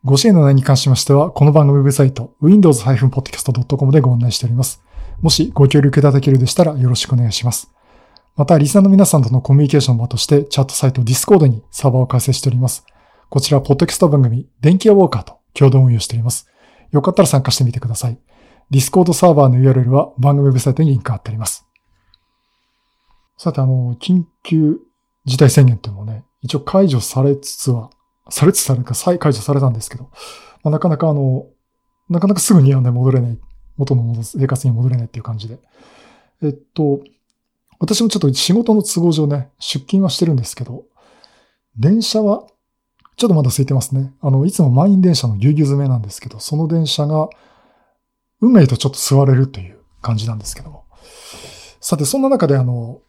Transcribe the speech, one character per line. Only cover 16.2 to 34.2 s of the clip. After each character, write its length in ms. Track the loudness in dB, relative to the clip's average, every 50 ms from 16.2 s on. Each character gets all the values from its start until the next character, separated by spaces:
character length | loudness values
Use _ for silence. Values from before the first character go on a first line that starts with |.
ま 80 | -4 -4
す。 200 | -6 -8 -12 _ _ _ _ _ _ _ _ _
よ 100 | -2 -2
か 120 | 0 0
っ 20 | 2
た 80 | 2
ら 40 | 0
参 160 | 2 2 0
加 80 | 0 -2
し 60 | -2
て 80 | 0 -2
み 80 | -2
て 80 | -2 -4
く 80 | -8 -8
だ 60 | -8
さ 160 | -6 -8 -8
い。 80 | -8 -10 _ _ _ _ _ _ _ _ _ _
Discord 440 | -2 -2 -2 0 0 2 2 2 2
サ 180 | 2 2 4
ー 20 | 4
バ 100 | 4 4
ー 40 | 4
の 80 | 4
ユ 80 | 4 4
ー 40 | 4
ア 20 |
ー 40 | 2
ル 60 | 2
エ 40 | 2
ル 80 | 2
は 200 | 2 0 0 -2 _ -2
番 180 | 0 2 2
組 120 | 2 2 2
ウ 20 |
ェ 20 |
ブ 80 | 2 2
サ 120 | 0 -2
イ 20 | 0
ト 80 | 0
に 80 | 0 0
リ 80 | 0 -2
ン 20 |
ク 120 | -2 -6
貼 40 | -8
っ 60 | -8
て 80 | _ -10
あ 20 |
り 60 | -10 -8
ま 80 | -8
す。 200 | -10 -10 -12 _ _ _ _ _ _ _ _ _ _ _ _ _ _ _ _ _ _ _ _ _ _ _ _ _ _ _ _ _ _ _ _ _ _ _ _
さ 160 | -8 -6 -4
て、 80 | -2
あ 20 | -2
の、 300 | -2 -2 -2 -4 -6 -8
緊 300 | -10 -4 0 0 0 0 _ _ _
急 380 | _ -4 -2 0 0 0 -2 -4 _ _ _ _ _ _ _ _ _
事 140 | -6 0 2
態 100 | 2 4
宣 160 | 4 4 4
言 120 | 4 2
っ 20 | 0
て 100 | -6 -14
い 40 |
う 20 | -14
の 100 | -12 -12
も 80 | -12
ね、 140 | -14 -14 -16 _ _ _
一 140 | -14 -10 -10
応 40 | -8
解 280 | -8 -2 0 0 2 2
除 120 | 0 -2
さ 220 | -4 -4 -4 -2
れ 160 | 0 0 -2 -2
つ 180 | -6 -16 -16
つ 140 | -8 -4 -4
は、 180 | -4 -4 -6 -14 _ _ _ _ _ _ _ -14
さ 160 | -4 0 0
れ 80 | 0 0
つ 80 | -2
つ 80 | -4 -4
あ 40 | -4
る 100 | -4 -4
か、 100 | -8 -8
再 240 | -6 -4 -4 -4 -2
解 160 | -2 -2 -2
除 80 | -2
さ 100 | -4 -4
れ 80 | -4 -2
た 80 | -2 -2
ん 60 | -2
で 60 | -4
す 80 | -10 -12
け 80 | -16 -18
ど、 60 | -18 _ _ -20 -20 -20 -20 -20 -20 -20 _ _
ま 60 | _ -4
あ、 20 |
な 80 | -4 -2
か 100 | -2 -2
な 80 | -2
か 140 | -2 -2 -2
あ 20 |
の、 320 | -2 0 -2 -2 -4 -4 -8 _ _ _ _ _ _ _ _ _ _ _ _ _
な 120 | -4 -2
か 60 | 0
な 60 | 0
か 80 | -2 -2
す 140 | 0 2 4
ぐ 80 | 4
に 100 | 4 4
は 80 | 2 2
ね、 100 | 0 0
戻 200 | -2 0 0 0
れ 100 | 0 0
な 80 | -2 -4
い、 100 | -8 -12 -14 -20 -20 -20 -20 -20 _
元 180 | -8 -4 -2 -2
の 80 | -2
戻 200 | -2 -2 -6 -6